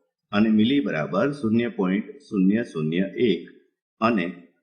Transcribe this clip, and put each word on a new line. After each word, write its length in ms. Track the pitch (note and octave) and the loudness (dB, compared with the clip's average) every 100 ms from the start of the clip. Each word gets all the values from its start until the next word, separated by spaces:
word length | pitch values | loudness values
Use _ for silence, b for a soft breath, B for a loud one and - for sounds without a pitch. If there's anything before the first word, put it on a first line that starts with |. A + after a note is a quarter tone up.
| _ _ - | _ _ -4
અને 160 | G#2 A2 | 0 4
મિલી 340 | G#2+ A#2 C#3+ | 4 4 2
બરાબર 440 | - D#2 - F#2+ C#3 | 0 -4 -2 -2 -2
શૂન્ય 360 | C#3+ A2 A2+ A#2 | -2 0 0 0
પોઇન્ટ 360 | G2+ F#2 G2+ - - | -2 0 0 -4 -16
શૂન્ય 400 | - G2+ F#2+ A2 | -6 2 2 2
શૂન્ય 420 | A#2 D#2+ D#2 E2+ G2 A2+ | -2 -6 -2 -2 -2 0
એક 200 | A#2+ E2 - - _ _ _ - | 0 0 -6 -20 _ _ _ -2
અને 260 | A2+ G#2+ F2 - - _ | 0 0 -4 -8 -20 _